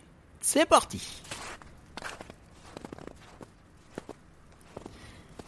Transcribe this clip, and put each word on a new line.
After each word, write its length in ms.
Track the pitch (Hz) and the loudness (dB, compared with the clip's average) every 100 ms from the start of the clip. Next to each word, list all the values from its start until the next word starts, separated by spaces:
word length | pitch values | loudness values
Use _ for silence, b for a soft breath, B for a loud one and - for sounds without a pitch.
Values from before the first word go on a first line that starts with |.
| - - - - | 2 -20 -20 0
c'est 280 | - 269 330 | 6 8 12
parti. 320 | - - 196 - - - - - - - - - - - - - - - - - - - - - - - - - - - - - - - - - - - - - - - B B B B - | 12 10 2 -4 -8 -8 -8 -8 -10 -12 -16 -14 -10 -8 -8 -10 -14 -18 -18 -14 -12 -12 -10 -12 -14 -16 -16 -16 -18 -20 -20 -10 -10 -10 -14 -16 -20 -20 -20 -14 -14 -12 B B B B -10